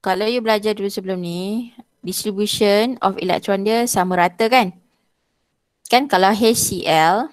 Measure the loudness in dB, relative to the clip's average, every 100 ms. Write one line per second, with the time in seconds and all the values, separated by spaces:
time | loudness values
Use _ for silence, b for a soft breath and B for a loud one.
0 | -2 -2 0 -2 0 0 0 -2 -4 -6
1 | -6 -6 -6 -6 -6 -6 -8 -16 -20 _
2 | -10 -6 -6 -4 -4 0 2 2 0 0
3 | -2 -2 -2 -2 -2 -2 0 -2 0 -2
4 | 0 2 0 2 2 2 2 -6 _ _
5 | _ _ _ _ _ _ _ _ 0 0
6 | 2 2 4 4 2 2 -2 -4 0 2
7 | 4 2 -2